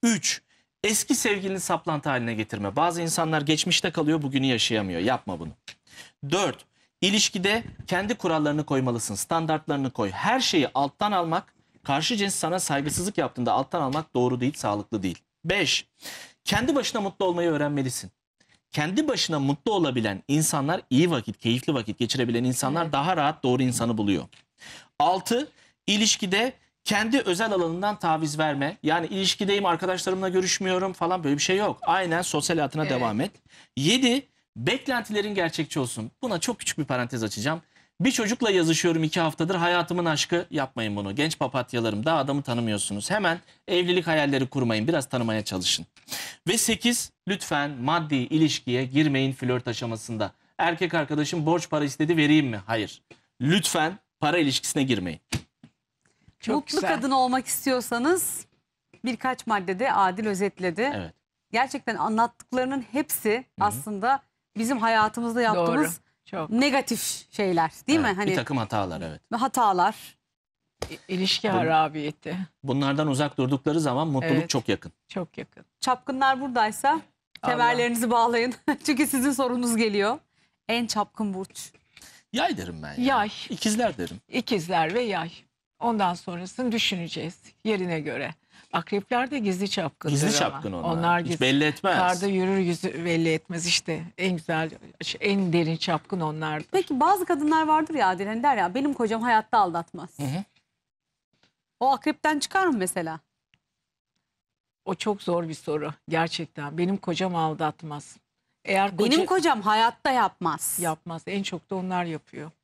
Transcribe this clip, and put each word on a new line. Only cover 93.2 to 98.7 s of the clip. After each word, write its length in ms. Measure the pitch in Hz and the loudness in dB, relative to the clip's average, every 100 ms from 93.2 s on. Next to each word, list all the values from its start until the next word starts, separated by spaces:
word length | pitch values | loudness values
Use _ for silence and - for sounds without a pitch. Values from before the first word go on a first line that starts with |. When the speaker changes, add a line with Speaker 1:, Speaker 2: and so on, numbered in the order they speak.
| 165 | 2
Speaker 2:
etmez 340 | 160 _ 170 170 | 0 _ -6 -2
işte. 360 | 170 - 160 165 - | -2 -2 -8 -8 -4
En 140 | 185 175 | -2 -2
güzel, 320 | 165 160 160 - - - - - | -2 -2 -2 -6 -20 -12 -10 -4
en 340 | - 202 190 | 0 2 2
derin 220 | 165 160 165 | 2 2 0
çapkın 420 | - 160 - 185 | -2 -2 -2 -4
onlardır. 460 | 160 156 156 151 - | -4 -4 -4 -6 -2
Speaker 3:
Peki 280 | 381 370 269 | -2 0 2
bazı 260 | 311 392 359 | 4 4 2
kadınlar 420 | 330 302 320 311 | 0 2 2 4
vardır 260 | 311 311 | 2 2
ya 140 | 311 196 | 0 2
Adil, 160 | 185 202 | 2 -2
hani 160 | 220 | 0
der 140 | 277 247 | 2 2
ya, 180 | 180 | 2